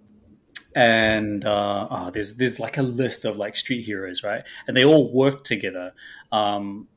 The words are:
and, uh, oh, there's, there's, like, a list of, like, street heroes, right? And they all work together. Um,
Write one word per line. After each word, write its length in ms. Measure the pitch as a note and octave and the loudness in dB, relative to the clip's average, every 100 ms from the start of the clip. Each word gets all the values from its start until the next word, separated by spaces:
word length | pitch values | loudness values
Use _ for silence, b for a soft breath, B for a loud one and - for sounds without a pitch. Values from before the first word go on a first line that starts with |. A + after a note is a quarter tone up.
| _ _ _ _ _ - - | _ _ _ _ _ -16 -6
and, 720 | C#3+ A#2 A2+ A2 G#2+ G#2+ G2+ | 2 4 6 4 2 -2 -4
uh, 440 | G#2+ G2+ G2+ G2+ A2+ | 0 0 0 -2 -6
oh, 200 | C3 F2 | -8 -8
there's, 240 | G#2+ G2+ A#2 | -6 -6 -2
there's, 240 | B2+ A#2 | -2 -2
like, 160 | A2+ D3 | -6 -2
a 60 | |
list 420 | B2+ A#2+ B2 - | -2 0 -2 -2
of, 120 | A2 G#2 | -6 -4
like, 200 | G#2 - | -6 -6
street 260 | - B2 | -4 -6
heroes, 400 | G#2+ G2 F#2 F2+ | -4 -6 -6 -6
right? 200 | G2+ A2+ B B - | -6 -6 B B -2
And 80 | C3 | 4
they 80 | |
all 280 | C#3 D#3 B2+ | 8 8 6
work 300 | B2+ C3+ C#3 | 4 2 2
together. 500 | - G#2+ F#2+ F#2 F2+ - b b b | -4 -4 -4 -8 -12 -14 b b b
Um, 560 | G#2+ G#2 G2+ G2+ G2+ - | 0 0 -2 -6 -10 -14